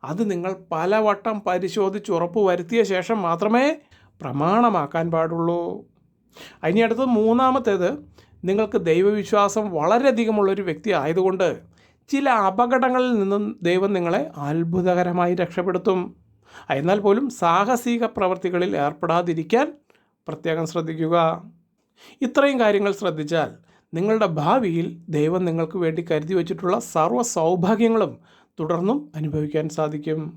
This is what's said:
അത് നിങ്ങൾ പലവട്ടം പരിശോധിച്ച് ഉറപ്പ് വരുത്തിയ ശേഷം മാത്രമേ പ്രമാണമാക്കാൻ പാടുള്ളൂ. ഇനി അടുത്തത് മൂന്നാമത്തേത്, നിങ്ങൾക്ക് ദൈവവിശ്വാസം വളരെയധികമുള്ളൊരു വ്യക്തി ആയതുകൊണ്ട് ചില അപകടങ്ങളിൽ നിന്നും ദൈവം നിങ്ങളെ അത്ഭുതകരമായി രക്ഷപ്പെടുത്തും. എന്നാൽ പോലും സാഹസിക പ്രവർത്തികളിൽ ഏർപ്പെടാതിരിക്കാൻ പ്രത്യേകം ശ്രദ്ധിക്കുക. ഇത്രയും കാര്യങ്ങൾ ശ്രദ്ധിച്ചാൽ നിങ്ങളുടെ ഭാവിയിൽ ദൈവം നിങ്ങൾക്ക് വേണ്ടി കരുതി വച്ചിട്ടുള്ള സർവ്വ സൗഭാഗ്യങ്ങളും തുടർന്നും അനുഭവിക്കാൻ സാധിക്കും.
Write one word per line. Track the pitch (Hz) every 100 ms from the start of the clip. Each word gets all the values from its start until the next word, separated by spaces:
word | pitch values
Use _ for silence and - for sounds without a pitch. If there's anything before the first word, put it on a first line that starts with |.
| 127
അത് | 175 214
നിങ്ങൾ | 180 180 190 -
പലവട്ടം | 160 175 214 214 202 226 214 196
പരിശോധിച്ച് | 180 180 190 190 202 208 170
ഉറപ്പ് | 170 180 196
വരുത്തിയ | 175 170 233 202
ശേഷം | 185 175 226 170
മാത്രമേ | 165 202 233 277 302 _ _ _ _
പ്രമാണമാക്കാൻ | 147 139 156 214 240 190 143 165 170
പാടുള്ളൂ. | 165 165 170 165 170 170 196 - _ _ _ _ - - - 160
ഇനി | 196 226
അടുത്തത് | 233 262 226
മൂന്നാമത്തേത്, | 220 233 262 262 233 196 180 294 - _ _ _ 175
നിങ്ങൾക്ക് | 196 214 214 170
ദൈവവിശ്വാസം | 165 196 208 196 208 202 220 208 165
വളരെയധികമുള്ളൊരു | 156 233 269 226 226 214 196 196 185
വ്യക്തി | 156 220 175
ആയതുകൊണ്ട് | 139 165 190 185 180 117 - _ _ _ _
ചില | 277 277
അപകടങ്ങളിൽ | 233 190 196 240 254 254 254 254 233
നിന്നും | 196 202 208 -
ദൈവം | 170 185 196
നിങ്ങളെ | 190 170 190 302 151
അത്ഭുതകരമായി | 143 160 170 165 180 180 180 175 175
രക്ഷപ്പെടുത്തും. | 180 175 185 180 180 185 185 190 - _ _ _ - -
എന്നാൽ | 135 156 208
പോലും | 202 208 277
സാഹസിക | - 170 170 202 247 240 233
പ്രവർത്തികളിൽ | 226 233 190 180 180 175 180 123
ഏർപ്പെടാതിരിക്കാൻ | 143 151 170 170 175 165 165 226 302 294 _ _ _ _ -
പ്രത്യേകം | 156 165 160 165
ശ്രദ്ധിക്കുക. | 170 165 160 160 170 165 170 - _ _ _ _ _ - -
ഇത്രയും | 254 277 277 262
കാര്യങ്ങൾ | 220 202 202
ശ്രദ്ധിച്ചാൽ | 196 190 156 151 165 139 - _ _ _
നിങ്ങളുടെ | 160 202 220 202
ഭാവിയിൽ | 156 151 247 214 165 170 170 -
ദൈവം | 151 151 180
നിങ്ങൾക്ക് | 180 165 160 180
വേണ്ടി | 170 160 165
കരുതി | 156 156
വച്ചിട്ടുള്ള | 185 170 170 175 208
സർവ്വ | 233 170 160 240
സൗഭാഗ്യങ്ങളും | 240 - 165 180 180 214 226 226 180 120 _ _ _ -
തുടർന്നും | 156 170 190 139 -
അനുഭവിക്കാൻ | 160 151 151 151 151 156
സാധിക്കും. | 160 151 151 147 156 160